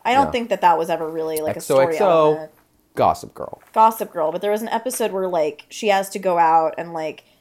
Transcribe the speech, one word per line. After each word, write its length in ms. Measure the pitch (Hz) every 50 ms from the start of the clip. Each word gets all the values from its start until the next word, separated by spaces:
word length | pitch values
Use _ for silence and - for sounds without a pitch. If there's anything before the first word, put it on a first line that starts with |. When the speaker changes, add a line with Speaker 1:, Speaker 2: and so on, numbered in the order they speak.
| -
Speaker 1:
I 100 | 220 247
don't 120 | 269 277
Speaker 2:
yeah. 40 | -
Speaker 1:
think 180 | - 240 233 226
that 100 | 202 185
that 180 | 185 175 170 160
was 100 | 165 180
ever 200 | 165 165 165 156
really, 280 | 160 160 160 160 160 156
like, 160 | 151 156 156
a 40 | 139
story 340 | - - 143 135 135 151 160
Speaker 2:
X 0 |
O 0 |
X 40 | 151
O, 60 | 208
Speaker 1:
element. 460 | 185 165 160 156 151 151 156 156 - _ _ _ _ _ _ _ _ _
Speaker 2:
Gossip 400 | - 120 92 - - - - -
Girl. 260 | - - - - - _ _ -
Speaker 1:
Gossip 400 | 220 220 226 226 - 208 190 -
Girl, 180 | 175 156 156
but 100 | 165 180
there 120 | 196 208 208
was 100 | 214 226
an 60 | -
episode 420 | - 226 226 254 247 - 233 208
where, 180 | 190 196 185 185
like, 380 | 180 170 151 151 147 - - _
she 200 | - - 233 208
has 200 | 196 196 196 190
to 80 | - 208
go 180 | 190 190 175 170
out 360 | 165 160 165 165 160 156 - -
and, 140 | 165 170 170
like, 300 | 165 156 156 151 - - _ _ _